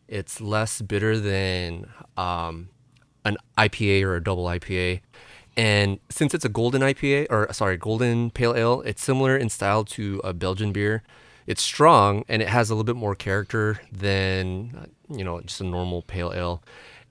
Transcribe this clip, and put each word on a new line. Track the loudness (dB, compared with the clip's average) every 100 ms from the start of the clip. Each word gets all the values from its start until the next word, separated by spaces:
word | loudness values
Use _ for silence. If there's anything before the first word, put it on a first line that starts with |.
| -10
It's | -8 -8 -8
less | -2 0 0 -4
bitter | -2 0 2 2
than, | 0 0 0 -2 -4 -6 -12 -18 -14 -6
um, | -4 -2 -4 -8 -14 _ _ _ _ _ -4
an | -4 -4 0
I | 0
P | 2 2 2
A |
or | 2 -2
a |
double | -2 -2 -2
I | -4
P | -4 -2
A. | -2 -4 _ -20 -20 -20 -10 0
And | 2 4 2 -2 -6
since | 0 0
it's | 0
a | -2
golden | 0 2 2
I | 2
P | 2 2 2
A, | 2
or | 0 0
sorry, | 0 0 0
golden | -2 0 2 2 0
pale | 0 0 2
ale, | 2 2
it's | -2 -6
similar | 0 2 4 2
in | 0
style | 0 2 2 0
to | -4 -6 -4
a | -6
Belgian | -4 -4 -2 -2
beer. | 0 0 -2 -6 -20 -20 -16 -6
It's | -4
strong, | -2 6 8 8 8 4 0
and | -2
it | 2
has | 2 2
a |
little | 0 -2
bit | -2
more | -2 -4
character | -2 -2 -2 0 0 -2 -8
than, | -4 0 0 0 0 -2 -4 -8 -14
uh, | -18 _ -12 -8
you |
know, | -6 -6
just | -8 -6
a | -4
normal | -2 -2 -4
pale | -6 -6 -4
ale. | -2 -4 -4 -10 -20 -20 -20 -14